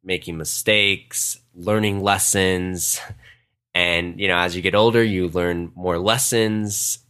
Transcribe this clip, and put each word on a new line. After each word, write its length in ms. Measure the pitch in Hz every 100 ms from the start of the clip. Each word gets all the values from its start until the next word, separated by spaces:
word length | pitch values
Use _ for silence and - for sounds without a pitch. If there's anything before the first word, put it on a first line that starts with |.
making 320 | 92 90 - 82
mistakes, 1040 | 78 - - 107 101 95 _ - - - _
learning 480 | 87 90 107 107 98
lessons, 960 | 98 95 - 101 92 92 92 90 - - - - - - _ _ _
and, 440 | 87 87 85 87 87
you 80 | 98
know, 80 | 87
as 180 | 90
you 80 | 90
get 120 | 90
older, 280 | 104 113 117
you 260 | 113 95 90
learn 440 | 87 87 85 85
more 240 | 85 90 85
lessons 1000 | 95 117 - 120 110 107 104 101 - -